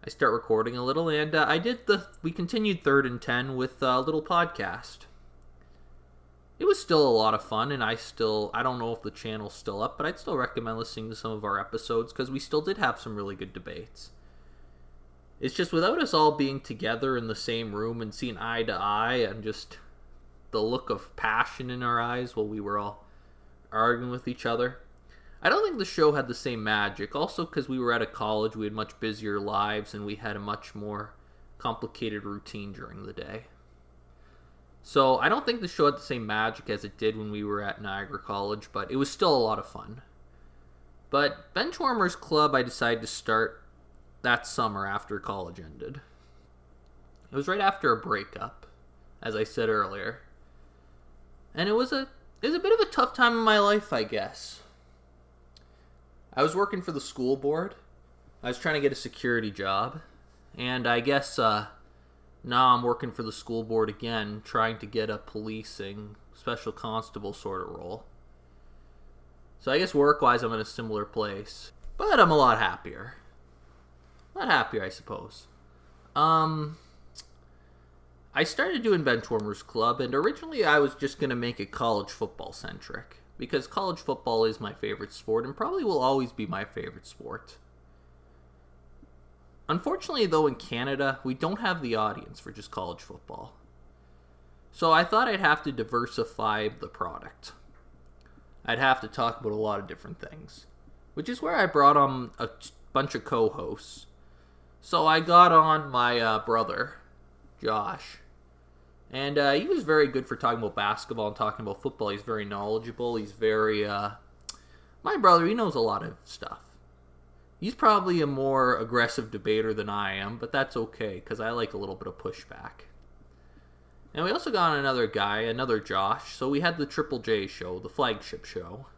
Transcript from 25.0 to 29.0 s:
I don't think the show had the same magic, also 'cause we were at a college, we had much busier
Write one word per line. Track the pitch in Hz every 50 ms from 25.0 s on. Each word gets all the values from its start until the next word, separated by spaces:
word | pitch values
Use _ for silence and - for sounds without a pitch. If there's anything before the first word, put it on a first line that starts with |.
| - - - - - - - - -
I | 175
don't | 240 392 440
think | 415 339
the | 247 196
show | - - - 160 151 147
had | 147 131
the | 123 120
same | - - 135 123 113 107
magic, | 107 107 107 104 101 101 - 98 - -
also | 143 156 - - - 165
'cause | 165 - 160 131 -
we | 131 127
were | 123 120 117
at | 117
a | 113
college, | - - - 107 107 107 107 107 110 107
we | 110 107
had | 104 104
much | 110 110 - -
busier | -